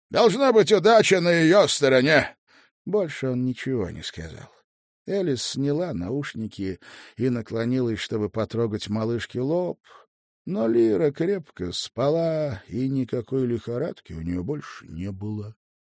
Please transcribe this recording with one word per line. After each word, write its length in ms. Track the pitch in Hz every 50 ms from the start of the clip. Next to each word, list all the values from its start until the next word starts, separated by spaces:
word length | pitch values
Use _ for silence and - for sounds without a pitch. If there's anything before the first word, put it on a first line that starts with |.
| _ -
Должна 420 | - 151 233 220 175 254 277 262 226
быть 200 | 220 185 - 214
удача 480 | 190 165 214 233 220 - - 190 185
на 100 | 170 175
ее 380 | 170 170 160 160 180 208 190 -
стороне». 680 | - - 143 135 131 127 127 151 156 139 - - - _ _ _ _ _ _ _ _ _ -
Больше 420 | - 185 208 185 151 - - 135 131
он 160 | 127 123 127
ничего 460 | 127 123 - - 135 131 117 95 85
не 120 | 117 80 80
сказал. 460 | - - - 80 78 - - - - _ _ _ _ _ _ _ _ _ _ -
Элис 360 | - 190 202 185 160 131 120 -
сняла 500 | - - 123 139 143 143 160 180 175 139
наушники 840 | 85 87 95 127 147 143 - - 110 110 104 - - 98 95 92 - - - - - - - _
и 140 | - 117 131
наклонилась, 680 | 123 117 107 - 110 113 113 120 127 131 123 117 113 98
чтобы 320 | - - 117 110 104 98
потрогать 580 | - 113 110 - - 113 117 110 104 104 - 98
малышке 520 | 104 110 113 113 120 113 - - - 123
лоб, 400 | 127 139 165 175 180 170 - _ _ _ - - _ _ _ _ _ _ _ _ -
но 220 | - - - - 226
Лира 420 | 226 - 117 220 208 180 165 147
крепко 600 | 143 - 165 185 202 185 143 _ - - 90 87 -
спала, 880 | - - - - 110 127 143 156 165 165 165 160 156 151 143 123 - - -
и 200 | - 117 131 135
никакой 580 | 139 135 127 - - 123 113 - 135 135 131
лихорадки 680 | 120 117 113 - 120 117 123 156 - - - - - 82
у 100 | 82 82
нее 200 | 85 90 90 90
больше 420 | 117 151 147 - - - - -
не 240 | - 78 82 92 101
было. 460 | 98 95 104 107 107 107 101 107 113 _ _ _ _ _ _